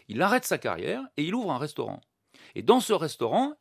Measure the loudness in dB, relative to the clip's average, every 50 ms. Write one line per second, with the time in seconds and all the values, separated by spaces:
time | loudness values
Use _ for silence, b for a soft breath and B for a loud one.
0 | B B -2 0 2 2 2 2 0 0 -2 -2 -2 -2 -4 -4 -4 -4 -4 -4
1 | -6 -8 _ -6 -4 -2 -2 -2 -2 -2 -4 -4 -4 -6 -6 -6 -8 -8 -8 -12
2 | -16 _ _ _ _ _ B B B B B B 4 6 6 6 6 2 0 0
3 | 0 -2 -4 -4 -2 0 2 2 0 0 -2 -6